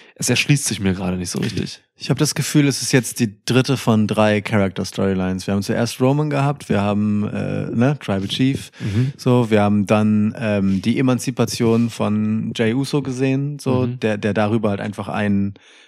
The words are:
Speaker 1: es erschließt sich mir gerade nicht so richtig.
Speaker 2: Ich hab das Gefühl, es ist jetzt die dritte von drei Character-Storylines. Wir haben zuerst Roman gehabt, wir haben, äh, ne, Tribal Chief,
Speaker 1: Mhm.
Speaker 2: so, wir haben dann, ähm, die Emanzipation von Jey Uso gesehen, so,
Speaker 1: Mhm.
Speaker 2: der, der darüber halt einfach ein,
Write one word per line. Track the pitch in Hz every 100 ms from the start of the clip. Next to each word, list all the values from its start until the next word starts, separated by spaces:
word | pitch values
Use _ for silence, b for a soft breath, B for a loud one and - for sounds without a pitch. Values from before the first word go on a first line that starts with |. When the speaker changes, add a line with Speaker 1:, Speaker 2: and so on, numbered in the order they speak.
| B -
Speaker 1:
es | -
erschließt | 120 - 139 -
sich | 101
mir | 95
gerade | 92 92 92
nicht | 87
so | -
richtig. | - - - - _ _
Speaker 2:
Ich | -
hab | 131
das | 151 -
Gefühl, | 135 151 143
es | 123
ist | 120
jetzt | 135 113 -
die | 113 98 -
dritte | 123 127 131
von | - 110 107
drei | 107 107 104
Character-Storylines. | - 110 98 92 95 - 98 95 92 95 -
Wir | 101
haben |
zuerst | 107 107 113 -
Roman | 127 143 151
gehabt, | 143 139 139 -
wir | 101
haben, | 101 104 104 104 104
äh, | 104 98 101 98
ne, | 113 127 147
Tribal | - 98 95
Chief, | - 131 139 - -
Speaker 1:
Mhm. | 104 101 131 -
Speaker 2:
so, | 131 123 113
wir | 107
haben | 104 104 101
dann, | 107 107 107 107 -
ähm, | 113 104 98 98
die | 107 120
Emanzipation | 131 123 - 123 113 - 117 113 117
von | - 107 104 107 110 113 113
Jey | 110 127
Uso | 139 147
gesehen, | 135 123 135 135 143 143
so, | 131 127 127
Speaker 1:
Mhm. | 123
Speaker 2:
der, | 110 104
der | 107 101
darüber | 104 113 107
halt | 101
einfach | 107 101 95
ein, | 104 104 101 98 98 b b